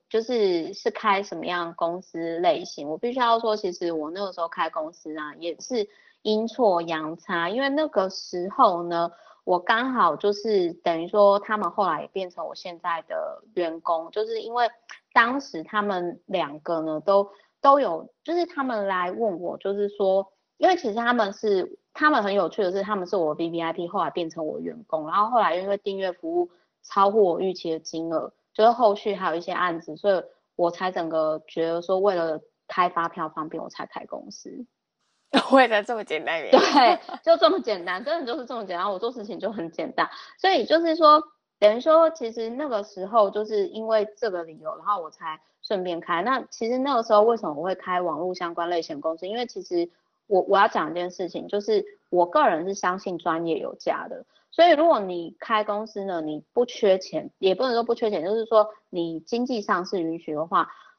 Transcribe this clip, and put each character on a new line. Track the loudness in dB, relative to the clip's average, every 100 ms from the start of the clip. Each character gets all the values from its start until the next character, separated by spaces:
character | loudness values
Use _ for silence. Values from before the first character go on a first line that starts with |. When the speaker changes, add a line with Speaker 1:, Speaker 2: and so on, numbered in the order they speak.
| _
Speaker 1:
就 | -4
是， | 0 2 2 0 -4
是 | -6 -6
开 | -2 0 0
什 | -2 -8
么 | -6
样 | -6 -6 -4
公 | -4 -4
司 | -10 -8 -6 0
类 | 0 0 -4
型， | -10 -8
我 | -6
必 | -4
须 | 0
要 | 2 2
说， | 2 -2
其 | -4
实 | -4 -4
我 | -4 -6
那 | -6 -8
个 |
时 | -6
候 | -6
开 | -4 -4
公 | -4 -8
司 | -10 -12 -10
啊， | -12 -10
也 | -8 -8
是 | -4 -4 -4 _ _ _
阴 | -2 -2 -2
错 | 0 2 2
阳 | -2 -6 -6 -10
差， | -6 -4 -2
因 | -2
为 | -2
那 | -2 0
个 | 0 -2
时 | -4 -10 -6 -4
候 | 4 4 4
呢， | -2 -2 -2 -6 -20 _
我 | 0 0
刚 | 2 0 0
好 | 2 2 2
就 | 0
是 | 0 0 2 0
等 | -2 -2 -2
于 | 0
说 | 6 6 6
他 | 0 -2
们 | -2
后 | 0 0
来 | -2
也 | -6
变 | -8 -8
成 | -8 -12
我 | -12
现 | -14 -8
在 | -6 -6 -6
的 | -6 -6 -10 _ -4
员 | -4 -4
工， | -2 -2 -2
就 | -6 -4
是 | -6
因 | -4
为 | -2 -2 -2 -18 -20 _
当 | 2 2 0
时 | -6 -10
他 | -4 -2
们 | -2 -2 -4 -8 -6
两 | -4 -4 -6
个 | -4 -4
呢， | -2 -2 2
都， | 4 2 -6 _ _
都 | 6 6
有， | 4 -4 -10 _
就 | -4 -2
是 | -2
他 | -4
们 | -4 -4 -2
来 | -2 -2
问 | -2 -2 -2
我， | -6 -6
就 | -4
是 | -2 -4
说， | 0 2 2 0 _ _ 0
因 | 2
为 | 2
其 | 0
实 |
他 | -2 0
们 | 2 0
是， | -2 0 0 -2 -10 _
他 | 0 2
们 | 2
很 | 2
有 | 0 0
趣 | 0
的 | -2
是， | -2
他 | -4 -4
们 | -2
是 | 0
我 | 0
V | -2 -4
V | -4
I | -4
P， | -6 -6
后 | -4
来 | -2
变 | -4 -6
成 | -6 -6
我 | -6
员 | -10 -12 -6
工， | -6 -2
然 | 0
后 | 2
后 | 2
来 | 2 0
因 | -2
为 | -4
订 | -4 -4
阅 | -6
服 | -6 -4 -2
务 | -2 _ _ _
超 | -6 2 4
乎 | 6
我 | 4 2
预 | -2
期 | -4 -4
的 | -6
金 | -6 -8 -4
额， | -4 -6 -12 _
就 | 4
是 | 4
后 | 6 4 2
续 | -2
还 | -4 -4
有 | -4
一 |
些 | -4
案 | -4 -2 -4
子， | -10 -4
所 | 0 0
以 | -2 _ _ -2
我 | -2
才 | 0 -4
整 | -4 -2
个 | 0 0 -2 -6
觉 | -4 -2
得 | -2
说， | -2 2
为 | 2 2
了 | -2 -6 -10 _ -6
开 | 0 0
发 | 0 -4
票 | -4 -8
方 | -6 -8
便， | -10
我 | -10
才 | -12 -14
开 | -14 -12
公 | -14 -14
司。 | -18 -16 -16 -18 _ _ _ _ _ _
Speaker 2:
<laughs> | 0 6
为 | 6 6
了 | 4
这 | 0 -6
么 |
简 | -4 -4
单 | -2 -4
原 | 6
因。 | 6
Speaker 1:
对， | 6 6 6 4 -2 -2
就 | 4 6
这 | 6
么 | 4
简 | 0 -4
单， | -4 -6
真 | -4 -4
的 | -4
就 | -6
是 | -6
这 |
么 | -8 -6
简 | -4
单， | -4
我 | -2
做 | -4
事 | -6 -10
情 | -6
就 | -6
很 | -6 -8
简 | -6 -4
单。 | -2 -4 -6 -20 -2
所 | 2
以 | 2
就 | 4 2
是 | 2 6
说， | 8 6 4 _ _ _
等 | 4 6
于 |
说， | 6 6 6
其 | 2 -6
实 | -6 -6
那 | -6 -4
个 | -4
时 | -6 -10 0
候 | 4 4
就 | 2
是 | -2 -2 -2
因 | -4 0
为 | 0 0 -4
这 | -4
个 | -4
理 | -8 -12
由， | -12 -6
然 | -4
后 | -4
我 | -4
才 | -12 -12 -12 _ _
顺 | -6 -4
便 | -2 -6
开。 | -2 -2
那 | 0 -2 -4
其 | -6 -4
实 | -2
那 | 0 0
个 |
时 | 4
候 | 6
为 | 6 2
什 | -2
么 | -6
我 |
会 | -4
开 | -6 -4 -2
网 | -2 -4
络 | -6 -6
相 | -6
关 | -6 -2
类 | -2
型 | -4 -6
的 |
公 | -6 -6
司？ | -6
因 | -6
为 | -6
其 | -10
实 | -4 -2 -2 _ _ _ 0
我， | 2
我 | 4 4
要 | 4
讲 | 2 -2
一 |
件 | -4 -6
事 | -6 -8
情， | -8 -6
就 | -4
是 | 0 0 -2 -12 _
我 | 2 4
个 | 4 4
人 | 2 -2
是 | -4
相 | -4 -4
信 | -6 -6
专 | -4 -2 -2
业 | -2
有 | -4
价 | -6 -4 -4 -8
的。 | -14 -16 _ _
所 | 4 6
以 |
如 | 8 6
果 | 4
你 | 0 -6 -10 -12
开 | -4 -2
公 | -2 -4 -6
司 | -8 -6
呢， | -6
你 | -6 -8 -4
不 | -2 -2
缺 | 2 2 2
钱， | 0 -8 -8 -2
也 | 0 2
不 |
能 | 0
说 | 0
不 | 0 -2
缺 | -2
钱， | -2
就 | -2 -2
是 | 4
说 | 4 4 -2 _
你 | -6 -6 -8
经 | -6 -4 -2
济 | -4
上 | -2 -2
是 | -2 -4
允 | -4 -6
许 | -6 -6
的 | 0
话， | 0 0 -6 -20